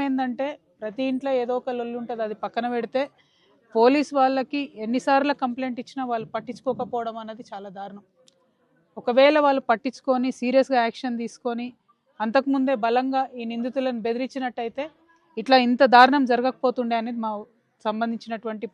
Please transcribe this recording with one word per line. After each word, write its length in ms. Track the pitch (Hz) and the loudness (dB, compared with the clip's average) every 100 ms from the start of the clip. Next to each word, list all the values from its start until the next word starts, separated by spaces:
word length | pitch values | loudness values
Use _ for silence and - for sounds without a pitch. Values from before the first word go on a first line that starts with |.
| 277 | 0
ఏందంటే 420 | 262 254 240 277 294 _ _ | -2 -2 -4 -6 -8 _ _
ప్రతి 220 | 214 208 262 | -10 -4 -4
ఇంట్లో 200 | 262 277 262 | -2 -2 -2
ఏదో 120 | 240 247 | 0 -4
ఒక 160 | 254 247 | -4 -6
లొల్లి 160 | 233 240 | -6 -8
ఉంటది, 200 | 233 226 214 | -8 -6 -6
అది 80 | 214 | -6
పక్కన 220 | 202 - 240 | -8 -6 -4
పెడితే 280 | 240 233 262 277 _ _ _ _ _ _ 226 | -4 -4 -4 -4 _ _ _ _ _ _ 4
పోలీస్ 340 | 240 294 269 277 | 6 6 2 2
వాళ్ళకి 440 | 262 269 254 285 277 214 220 | 2 2 -2 -6 -8 -8 -4
ఎన్నిసార్లు 480 | 247 285 269 285 277 | -2 2 2 2 -2
కంప్లైంట్ 360 | 254 240 254 240 | -4 -4 -6 -8
ఇచ్చినా 200 | 233 269 254 | -10 -8 -6
వాళ్ళు 160 | 233 226 | -6 -6
పట్టించుకోకపోవడం 840 | 226 220 220 269 254 247 240 226 226 | -8 -10 -8 -6 -4 -4 -6 -6 -8
అన్నది 220 | 220 220 240 | -12 -16 -14
చాలా 180 | 202 202 190 | -14 -14 -14
దారుణం. 260 | 196 202 - _ _ _ _ _ _ _ _ - | -14 -16 -20 _ _ _ _ _ _ _ _ -6
ఒకవేళ 380 | - 240 285 302 285 | 2 6 6 6 4
వాళ్ళు 160 | 269 - | 2 0
పట్టించుకొని 600 | 226 269 - - 254 254 - | 0 -2 -6 -2 0 -2 -2
సీరియస్గా 400 | 240 262 262 254 233 | 2 2 4 2 0
యాక్షన్ 300 | - 254 233 | -2 -6 -6
తీసుకొని 440 | 233 - 247 233 247 - _ _ _ - 220 | -8 -8 -6 -6 -8 -14 _ _ _ -8 -2
అంతకుముందే 500 | 269 269 269 262 262 226 | 0 2 2 2 0 2
బలంగా 360 | 247 262 262 262 247 | 0 0 -2 -4 -6
ఈ 60 | 233 | -8
నిందితులను 500 | 233 247 269 262 240 220 | -6 -4 -2 -2 -2 -4
బెదిరించినట్టయితే 800 | 233 254 277 254 240 233 262 302 - _ _ _ - | -2 -4 -6 -6 -6 -8 -8 -10 -12 _ _ _ -8
ఇట్లా 160 | 220 262 240 | 4 6 6
ఇంత 160 | 247 269 240 | 4 8 10
దారుణం 300 | 254 285 247 | 8 6 2
జరగకపోతుండే 680 | 240 254 247 254 247 233 233 | 2 0 0 -2 -2 -2 -4
అనేది 200 | 226 233 220 | -4 -6 -6
మా 60 | 208 214 _ _ _ 214 | -8 -12 _ _ _ -6
సంబంధించినటువంటి 800 | 214 233 233 220 226 226 214 214 | -4 -4 -6 -8 -10 -8 -8 -6